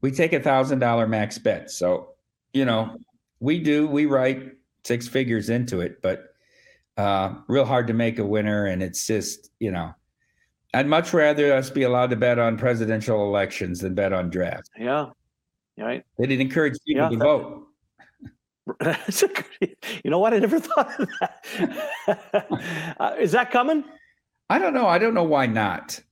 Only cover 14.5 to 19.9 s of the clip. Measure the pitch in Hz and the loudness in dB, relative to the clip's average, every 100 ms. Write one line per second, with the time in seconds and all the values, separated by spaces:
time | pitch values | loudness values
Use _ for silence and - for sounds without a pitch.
14.5 | - - - 117 143 147 - _ _ _ | -4 -12 -10 -4 -2 -4 -10 _ _ _
15.5 | _ _ - 113 127 - - 127 135 135 | _ _ -10 -8 -8 -10 -4 -2 0 0
16.5 | 135 151 131 - 139 151 113 147 143 - | 2 0 -2 -4 0 0 2 2 2 0
17.5 | - - _ _ _ - _ - _ _ | -14 -20 _ _ _ -20 _ -20 _ _
18.5 | _ - - - 156 - 196 392 - - | _ -12 -4 -2 -2 -4 0 0 0 -10
19.5 | - 190 - - | -6 -6 -6 -12